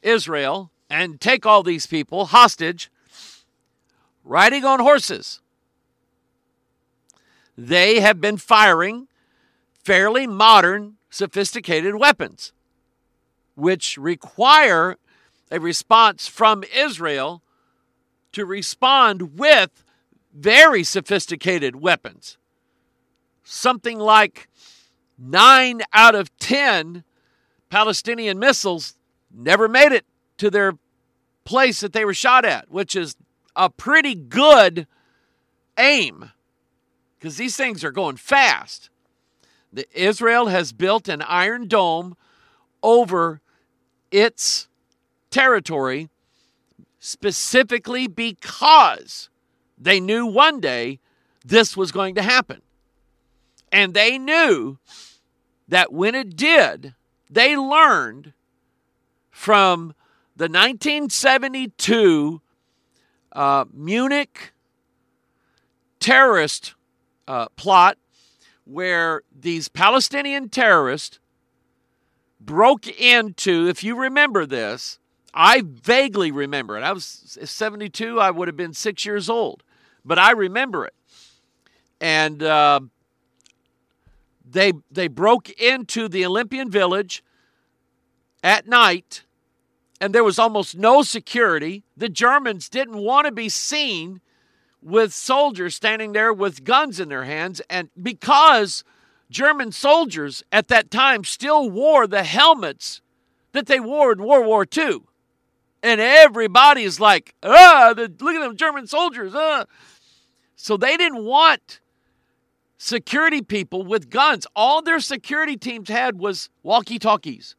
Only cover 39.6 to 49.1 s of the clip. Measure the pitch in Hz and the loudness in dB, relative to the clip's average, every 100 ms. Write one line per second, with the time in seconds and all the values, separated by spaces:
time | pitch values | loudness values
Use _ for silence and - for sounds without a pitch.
39.6 | _ 107 135 147 185 214 233 233 233 185 | _ -18 -16 -4 -2 -2 0 0 0 -4
40.6 | 156 113 185 220 - 151 147 175 190 240 | -6 -6 -2 -2 -4 -12 -6 -2 -2 -4
41.6 | 226 208 180 165 180 175 _ _ _ _ | -4 0 0 -2 -8 -18 _ _ _ _
42.6 | _ _ 214 233 233 180 165 156 _ _ | _ _ 2 2 2 -2 -4 -6 _ _
43.6 | _ _ _ _ _ 196 226 _ - - | _ _ _ _ _ 0 0 _ -6 -6
44.6 | - _ _ _ _ _ _ 254 262 226 | -10 _ _ _ _ _ _ -2 0 0
45.6 | - 156 131 135 160 _ _ _ _ _ | -4 -6 -6 -8 -12 _ _ _ _ _
46.6 | _ _ _ _ - - 202 - - 254 | _ _ _ _ -18 -8 -6 -6 -2 0
47.6 | 254 240 202 247 254 175 233 190 - - | 0 -4 -6 -8 -8 -8 -10 -10 -18 -2
48.6 | 294 311 214 120 62 | 6 6 6 2 -12